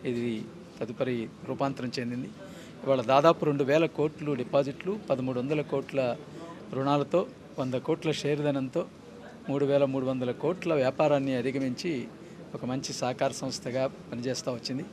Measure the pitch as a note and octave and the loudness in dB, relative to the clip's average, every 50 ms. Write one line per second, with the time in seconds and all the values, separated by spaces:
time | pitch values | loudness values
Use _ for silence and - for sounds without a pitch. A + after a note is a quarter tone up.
0 | - B2+ A#2+ A#2+ A#2+ A#2+ A2+ G#2+ G#2 - - - - - - - A#2 A2 A#2+ - | -2 -2 -2 0 -2 -2 -2 -4 -6 -10 -14 -16 -18 -18 -8 -8 -8 -8 -4 -4
1 | C#3 B2+ B2 A#2 A2+ - - - - C3 C3 - C#3 C#3 C3+ C3 B2+ B2 A2+ C3+ | -2 -2 0 -2 -4 -6 -10 -12 -8 -8 -2 -2 -2 -2 -2 -4 -6 -4 -4 -4
2 | A#2+ A#2+ B2 B2 C#3 - - - - - - - - - - - - C3+ C3+ C3 | -4 -4 -4 -6 -6 -8 -10 -14 -16 -16 -14 -16 -16 -16 -14 -6 2 2 2 4
3 | A#2 A2+ C3 E3+ - E3+ E3+ E3 E3+ D3+ C#3+ C#3+ C#3+ B2+ C#3+ D#3+ E3 D3+ - - | 6 6 6 10 10 8 6 8 2 2 2 4 4 4 6 6 4 4 2 0
4 | D3 D#3 D3+ - D#3 C#3+ C#3+ A#2+ B2 A2+ - C#3+ C#3 C#3 - - - F3+ G#3 G#3+ | 0 0 0 -4 -2 -2 -2 -2 -2 2 2 2 2 2 -4 -6 -6 -6 -6 -6
5 | - - C#3 B2+ B2+ C3 B2+ B2 B2 C#3 D#3 D3+ C#3+ - D3+ C#3 C3 - C3+ C3+ | 0 0 0 0 2 -2 -2 -2 0 0 0 0 0 0 -2 -2 -2 0 0 0
6 | C3 A#2+ A2+ - - - - - - - - - - - - B2+ C3+ C#3+ C#3+ D3 | 2 2 -2 -4 -8 -14 -14 -12 -12 -12 -12 -14 -12 -6 -4 0 2 4 4 4
7 | C#3 C3 - F3 G3 - - - - - - - C3 C3 B2+ B2+ - - D#3 D#3+ | 4 4 4 2 2 2 -8 -16 -18 -12 -6 -4 -2 0 -2 -2 0 0 -2 0
8 | - D#3+ D3 - - C#3+ D3 D3 D3 D3 C#3 C#3 C3 C3 - E3 - - - - | 2 0 0 2 2 0 0 2 2 2 2 2 -2 0 -2 -2 -2 -2 -10 -18
9 | - - - - - - - - - - C#3 C#3+ C#3+ C3+ C#3 C#3 C#3+ C3 C3 C3+ | -18 -18 -16 -16 -16 -16 -16 -10 -4 -2 0 2 4 4 6 6 4 4 2 0
10 | B2+ C3 C3 B2+ B2+ B2 A#2+ - - D3+ F#3 F#3 - E3+ D#3+ C#3+ B2+ B2+ B2+ - | 0 0 0 0 0 -2 -2 0 0 0 0 0 0 2 2 4 4 4 4 4
11 | B2+ A#2+ D3 C#3 C3+ C3+ C3 B2 A#2 C3+ B2+ C#3 C3+ C3 B2 - - F3+ D#3 B2 | 4 6 6 4 4 2 0 2 0 0 0 0 0 0 -2 -2 -4 -2 -2 -2
12 | G#2 - - - - - - - - - - C3 - B2 B2+ C3+ C3 - C#3 - | -4 -8 -12 -16 -18 -16 -16 -16 -14 -10 -8 -6 -4 -4 -4 -4 -4 -6 -4 -2
13 | C#3 B2 B2+ - C#3+ C3+ A#2+ - - C3 A#2+ - - B2 A#2+ C3 C3 C3+ - - | -2 -2 0 2 0 0 0 -2 -6 -6 -6 -6 -6 -2 0 0 0 0 -2 -8
14 | - - A#2+ A#2 A#2+ C3 B2 - - C3+ B2 A#2 - - B2+ C3+ E3+ - | -12 -8 -8 -4 -2 -2 -4 -2 -2 -4 -6 -4 -6 -4 -4 -4 -6 -6